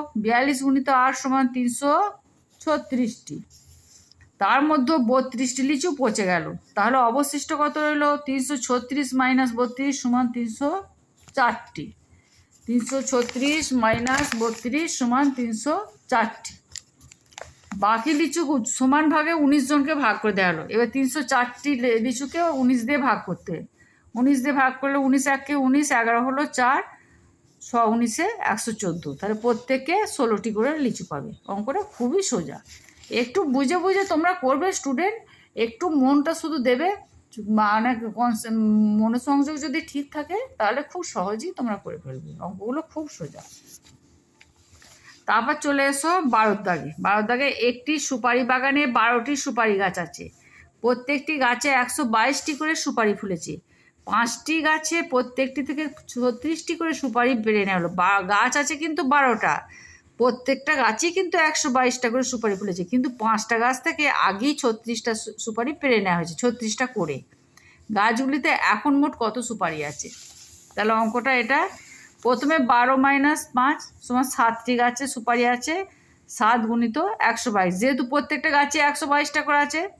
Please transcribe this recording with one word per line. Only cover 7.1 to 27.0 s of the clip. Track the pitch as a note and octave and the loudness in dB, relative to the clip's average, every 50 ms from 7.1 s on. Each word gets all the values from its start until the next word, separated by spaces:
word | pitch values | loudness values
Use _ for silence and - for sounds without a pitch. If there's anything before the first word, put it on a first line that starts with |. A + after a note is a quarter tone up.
| A3 C#4+ C#4+ C#4+ - C#4+ - - | 2 2 0 0 -2 -6 -6 -4
কত | D#4+ C#4+ D4 D4 D4 D4+ | -2 0 0 0 0 -2
রইল? | D4+ D4+ D4+ D4 D4 D4 D4 | 0 0 0 2 2 2 0
তিনশো | D4 D4 - C4 C4+ C4 C4+ D4 | 0 -2 -4 -4 -4 -2 -4 -6
ছত্রিশ | B3 - - B3+ B3 B3 B3 C4+ D4 C#4+ B3+ B3+ | -4 -2 -2 -2 -2 -2 -4 -4 -4 -4 -2 0
মাইনাস | C4 B3+ B3+ C4 B3+ C4 B3 A3+ | 0 2 2 2 2 2 0 0
বত্রিশ | A#3 B3 A#3+ B3 - C4+ C#4+ C4+ - | -2 -2 -2 -2 -4 -2 -2 -2 -2
সমান | - B3 A#3+ B3 B3+ A#3+ | 0 0 2 2 0 0
তিনশো | A#3+ A#3+ A#3 A3+ A3 - C#4 C#4+ E4+ G4 F#4+ - _ _ _ _ _ _ _ - - | -2 -4 -6 -6 -4 -2 -2 -2 -2 -4 -8 -12 _ _ _ _ _ _ _ -6 -2
চারটি। | C4+ B3+ A#3 G#3+ - - - - D#3 D3 - - _ _ _ _ _ _ _ _ _ _ _ _ _ _ | 0 2 2 0 -2 -8 -14 -12 -12 -12 -12 -14 _ _ _ _ _ _ _ _ _ _ _ _ _ _
তিনশো | - A#3+ B3 A3 - C4 C4+ | -2 -2 -2 0 -2 -4 -4
ছত্রিশ | B3+ - B3+ A#3+ A#3 A#3+ - B3+ C4 C#4+ D4+ D#4+ C#4+ - | -4 -2 0 0 0 -2 -2 -2 0 0 0 0 -2 -2
মাইনাস | B3+ B3 A3 A3 A3+ A#3 A#3 B3+ C4 C#4 D4 - - A3+ | 0 0 2 2 2 0 0 0 0 0 0 0 -2 -2
বত্রিশ | A3+ A#3 A3+ - - B3 A#3+ D4+ E4+ D#4+ - - | -2 -2 -2 -4 -4 -4 -2 -2 -2 -2 -4 -2
সমান | B3+ A#3+ A#3+ C4 D4 C#4+ | 0 0 2 2 2 2
তিনশো | C4+ B3+ A#3+ A#3 A3 A3 - D4 D#4 F#4+ G#4+ - - - _ - | 0 -2 -4 -4 -4 -4 -2 -2 -2 -2 -4 -8 -14 -14 _ 0
চারটি। | B3+ A3+ A3 A3 - - - - - - _ _ - - - _ _ _ - - - _ _ _ - - - - - _ _ - - | 0 0 0 0 -4 -10 -16 -18 -18 -20 _ _ -20 -20 -20 _ _ _ -20 -20 -20 _ _ _ -18 -18 -18 -18 -20 _ _ -14 -6
বাকি | G3 G3+ G#3 A3+ A3+ A3+ D4+ | 0 2 2 2 2 2 0
লিচু | D#4+ D4 E4 C4+ - E4+ E4+ C4+ D#4 B3+ G#3+ | 0 2 0 0 0 -2 -2 0 0 -2 -2
সমান | - - - C4 C4 C#4+ D4+ D#4+ D4+ | -2 -2 0 2 4 4 4 4 4
ভাগে | E4 D#4 D4+ D#4+ | 4 2 2 2
উনিশ | E4+ E4 D4 C4+ C#4+ D4 C4+ C4 | 2 2 4 4 4 4 2 2
জনকে | D4+ C#4+ C4+ D4+ D#4 | 2 2 2 2 0
ভাগ | C#4+ C4+ A3 G3+ G3+ | 0 2 0 0 2
করে | - G#3+ | 0 0
দেওয়া | G3 G3 F#3+ F3+ | 2 2 2 2
হলো। | E3 D#3 D#3+ - | 2 -2 -4 -2
এবার | G#3 A3 A#3+ A#3 | 0 0 0 2
তিনশো | A3+ C4+ C4+ B3+ - D#4 | 0 0 0 0 0 -2
চারটি | C4 - C4+ B3 B3 B3 - - - C#4+ C#4+ | -2 0 2 0 0 0 -4 -6 -2 -2 0
লে-, | A#3 A#3+ B3 A3+ A3+ | 2 2 2 2 2
লিচুকে | A3 C4 A#3 B3 C#4+ C#4 - E4+ | 2 0 -2 -4 -6 -4 -2 0
উনিশ | F4 E4 D4+ C4+ B3+ B3 C4 A#3+ | 0 0 0 2 2 2 2 2
দিয়ে | A3+ A#3 D4 D4 | 0 0 0 0
ভাগ | C#4 B3+ G#3+ F#3 - | 2 0 0 0 -2
করতে, | - E3+ - - - E3 D#3 - - _ _ _ _ _ _ _ _ - | -6 -8 -8 -8 -8 -8 -8 -10 -12 _ _ _ _ _ _ _ _ -2
উনিশ | A3 B3 C#4 C#4+ B3+ | 2 2 4 4 2
দিয়ে | A#3+ D4 | 2 0
ভাগ | C4+ C#4 C4 C4 B3+ C4 | 2 2 2 2 0 -2
করলে | - C#4 C#4 C#4+ | -2 0 0 2
উনিশ | C4+ C4 C4+ C#4 C4+ | 2 4 4 2 2
একে | C#4+ C4+ C4+ C4+ - D4 | 2 0 -2 -2 -2 0
উনিশ, | C#4+ C4 B3+ C4 C#4+ D4+ C#4+ | 0 2 2 2 2 2 2
এগারো | C#4+ A#3 A#3 A#3 A#3 A#3 B3 | 2 2 2 2 2 2 2
হলো | C4 C4 C#4 D4 | 0 -2 -2 -2
চার, | C#4+ - C4 B3 B3 C4+ F4 G4 - - - | -2 0 0 2 2 2 0 -2 -6 -14 -20